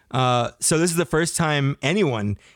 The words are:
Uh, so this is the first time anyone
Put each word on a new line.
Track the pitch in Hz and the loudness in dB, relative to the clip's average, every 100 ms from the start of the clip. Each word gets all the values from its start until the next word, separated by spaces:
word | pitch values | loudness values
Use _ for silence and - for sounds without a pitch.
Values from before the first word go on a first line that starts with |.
| _ | _
Uh, | 127 127 123 117 - | -2 0 2 -2 -4
so | - 160 | 0 2
this | 175 | 2
is | 165 | 0
the | |
first | 170 156 170 - | 0 0 0 0
time | 165 147 139 143 | 0 0 0 -2
anyone | 131 190 175 117 104 101 - | -2 0 0 0 -4 -6 -10